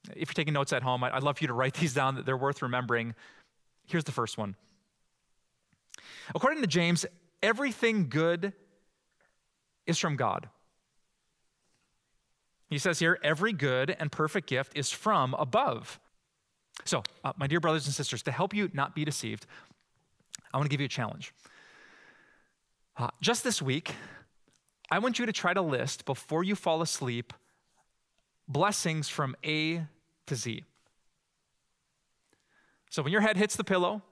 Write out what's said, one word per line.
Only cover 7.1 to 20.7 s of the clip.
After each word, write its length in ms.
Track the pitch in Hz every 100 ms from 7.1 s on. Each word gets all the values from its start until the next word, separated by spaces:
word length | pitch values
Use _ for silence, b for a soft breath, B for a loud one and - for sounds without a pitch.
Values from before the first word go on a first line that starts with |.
| - _ _
everything 640 | 202 226 277 214 233 220 147
good 460 | 139 165 175 196 - _ _ _ _ _ _ _ _ _ _ _ _ -
is 120 | 165
from 180 | 175 139
God. 320 | 117 - - _ _ _ _ _ _ _ _ _ _ _ _ _ _ _ _ _ _ _ _ _ _
He 80 | 147
says 220 | 185 160
here, 200 | 165 180
"Every 300 | 147 156 214
good 420 | 180 139 127 139 -
and 100 | 151
perfect 380 | - 156 196 -
gift 300 | 127 135 147
is 140 | 135
from 420 | - 220 196 127
above." 680 | 131 143 214 262 117 - - _ _ _ _ _ _ _ - -
So, 180 | 139 107 - 135
uh, 80 | -
my 120 | 139
dear 120 | 170
brothers 260 | 160 156 139
and 80 |
sisters, 300 | 135 143 117
to 80 | -
help 220 | 131 196
you 160 | 208 196
not 220 | 160 139 -
be 80 |
deceived, 420 | 151 139 139 107 - B B B _ _ _ _ _ - -
I 40 | 127
wanna 120 |
give 100 | 147